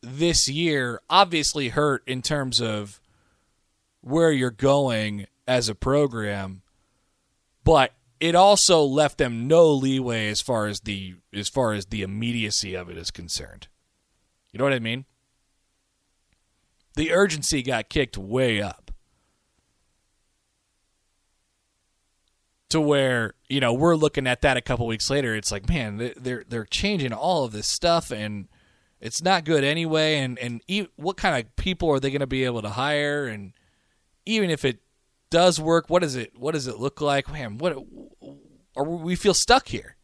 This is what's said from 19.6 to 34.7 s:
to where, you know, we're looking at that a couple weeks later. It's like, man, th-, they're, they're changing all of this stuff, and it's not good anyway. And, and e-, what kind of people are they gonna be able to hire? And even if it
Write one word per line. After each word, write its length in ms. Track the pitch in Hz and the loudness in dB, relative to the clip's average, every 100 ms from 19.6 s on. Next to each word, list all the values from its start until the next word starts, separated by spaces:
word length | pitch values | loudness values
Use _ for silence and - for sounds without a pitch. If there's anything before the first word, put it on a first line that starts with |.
| _ _ _ _ _ _ _ _ _ _ _ _ _ _ _ _ _ _ _ _ _ _ _ _ _ _ _ _ _ _ _ | _ _ _ _ _ _ _ _ _ _ _ _ _ _ _ _ _ _ _ _ _ _ _ _ _ _ _ _ _ _ _
to 140 | 160 | 0
where, 540 | 147 143 135 123 113 - _ | 2 2 2 0 -2 -6 _
you 140 | 135 | -2
know, 120 | 127 | 0
we're 220 | 123 160 165 | 2 4 4
looking 320 | 151 - 131 | 2 0 -2
at 140 | 123 | 2
that 160 | 147 127 | 2 2
a 40 | |
couple 240 | - 120 117 | 0 -2 -2
weeks 240 | 110 - | -2 -2
later. 240 | 139 127 | -2 0
It's 180 | 107 104 | -4 -4
like, 180 | 101 104 | -4 -2
man, 280 | 170 110 101 | -2 -2 -6
th-, 200 | 120 - | -8 -8
they're, 260 | 123 123 - | -8 -8 -8
they're 180 | 117 107 | -10 -6
changing 480 | - 196 202 131 | -4 -2 -2 -2
all 320 | 110 151 175 127 | -2 0 0 -2
of 80 | |
this 140 | 107 104 | -4 -6
stuff, 440 | - 175 170 - | -2 2 2 0
and 380 | 113 107 104 98 _ _ _ _ _ | -6 -6 -8 -12 _ _ _ _ _
it's 240 | 110 - | -10 -4
not 220 | 175 190 156 | 0 0 2
good 180 | 160 | 2
anyway. 540 | 139 156 165 156 156 151 | 2 0 0 0 2 0
And, 200 | 131 127 | -2 -6
and 220 | 120 117 - | -8 -8 -4
e-, 200 | 196 190 - | -4 -4 -8
what 180 | 156 196 | -8 -2
kind 240 | 196 143 | 0 -2
of 160 | 117 - | -4 -8
people 340 | - 180 170 | -6 -2 0
are 120 | 139 | 0
they 100 | 139 | 0
gonna 160 | 139 135 | -4 -4
be 160 | 131 | -2
able 180 | 127 120 | -2 -4
to 60 | 104 | -6
hire? 560 | 104 139 147 147 147 135 | -4 -2 -2 -2 -4 -6
And 260 | 107 98 _ _ _ _ _ _ _ - | -8 -14 _ _ _ _ _ _ _ -2
even 240 | 220 190 | 0 2
if 140 | 151 | 0
it 160 | 135 | -2